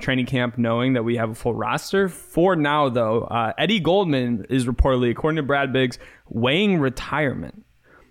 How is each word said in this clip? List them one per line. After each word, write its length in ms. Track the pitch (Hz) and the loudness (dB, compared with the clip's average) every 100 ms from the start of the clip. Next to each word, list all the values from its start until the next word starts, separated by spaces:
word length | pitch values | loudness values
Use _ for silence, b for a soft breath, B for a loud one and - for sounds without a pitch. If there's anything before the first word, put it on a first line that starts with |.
training 240 | - 131 | -2 -2
camp 320 | 123 131 123 117 | 0 0 -2 0
knowing 380 | 117 117 127 | 0 2 0
that 80 | 127 | 0
we 140 | 113 117 | 0 -2
have 120 | 113 | -2
a 60 | |
full 180 | 110 123 | -4 -4
roster. 560 | 110 110 135 - 196 196 | -4 -2 -4 -2 0 0
For 480 | 170 - - 175 180 | -4 -6 2 2 4
now, 320 | 147 151 143 | 2 2 2
though, 360 | 120 113 113 | 2 2 0
uh, 280 | - 117 110 - | 0 -2 -2 -2
Eddie 200 | 156 220 | 0 2
Goldman 680 | 156 185 190 139 123 117 95 | 2 2 2 0 0 -4 -2
is 160 | 131 | -2
reportedly, 460 | 123 120 143 131 123 | 0 2 2 4 2
according 260 | 113 156 156 | 0 -2 -2
to 60 | |
Brad 280 | 135 143 139 | 0 -2 0
Biggs, 280 | 127 131 123 B B B | 0 0 -2 B B B
weighing 480 | - 120 151 208 185 | -2 0 2 2 2
retirement. 840 | 131 120 - 143 147 92 85 - - _ b b b | 0 -2 -6 -2 -2 -4 -10 -14 -20 _ b b b